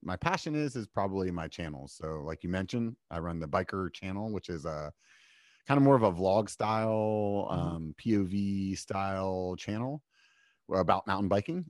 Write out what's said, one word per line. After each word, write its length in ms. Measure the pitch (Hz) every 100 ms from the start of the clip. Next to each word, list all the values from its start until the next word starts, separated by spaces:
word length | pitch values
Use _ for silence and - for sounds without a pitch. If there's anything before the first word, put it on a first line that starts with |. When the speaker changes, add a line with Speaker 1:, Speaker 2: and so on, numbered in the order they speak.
Speaker 1:
my 140 | 82 92
passion 400 | 170 180 165 151
is, 200 | 151 127
is 120 | 101
probably 420 | - 98 95 92
my 180 | 90 78
channels. 460 | - 82 71 69
So 300 | - 78 78 73
like 180 | 80
you 60 | 90
mentioned, 460 | 92 95 123 117 120 _
I 80 | 85
run 200 | 85 82
the 80 | 78
Biker 460 | 90 92 98 90
Channel, 380 | - 95 98 110
which 180 | 101 -
is 160 | 85 80
a 260 | 76 76 - _ _ _ _ _ _ -
kind 100 | 139
of 60 |
more 120 | 139 135
of 60 |
a 80 | 110
vlog 380 | 87 95 101 101
style, 960 | - 107 110 110 110 107 107 104 101 -
Speaker 2:
Mm-hmm. 80 | 90
Speaker 1:
um, 360 | 87 85 80 -
P 220 | 117 104
O 60 |
V 500 | 95 101 98 98 95
style 840 | 92 - 98 98 95 95 92 90 90
channel 460 | - 107 127 147 - _ _ _ _ _ -
about 320 | 95 87 92 -
mountain 240 | 95 98
biking. 360 | 101 127 175 160